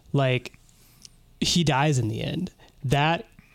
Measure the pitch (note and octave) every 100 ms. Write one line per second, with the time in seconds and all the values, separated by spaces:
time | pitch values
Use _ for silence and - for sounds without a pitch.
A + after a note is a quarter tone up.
0 | - C#3 C3 B2 - - - - - -
1 | - - _ - - F3 D3+ C3 D#3 C3
2 | A2 A2+ - E3 F3+ - - - B2+ C#3
3 | D#3 E3+ - - -